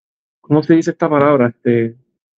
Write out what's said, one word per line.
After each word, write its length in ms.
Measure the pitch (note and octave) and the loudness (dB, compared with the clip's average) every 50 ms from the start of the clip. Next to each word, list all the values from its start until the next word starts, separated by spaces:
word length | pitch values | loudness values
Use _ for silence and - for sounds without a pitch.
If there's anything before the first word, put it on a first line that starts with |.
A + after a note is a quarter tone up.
| _ _ _ _ _ _ _ _ | _ _ _ _ _ _ _ _
¿cómo 240 | _ - D3 D#3 D3+ | _ -2 0 0 2
se 100 | - E3 | 2 2
dice 160 | E3 E3 E3+ | 2 0 -2
esta 180 | E3 - E3+ D#3+ | -4 -4 -4 -2
palabra? 400 | D3+ C#3+ C#3 D3 D3 C3+ B2 B2 | 0 0 2 2 2 2 0 -2
Este, 460 | A#2 _ - B2 A#2+ A#2 A#2 A2+ A#2 _ _ _ _ _ _ _ _ | -4 _ -4 -2 -2 -2 -2 -4 -8 _ _ _ _ _ _ _ _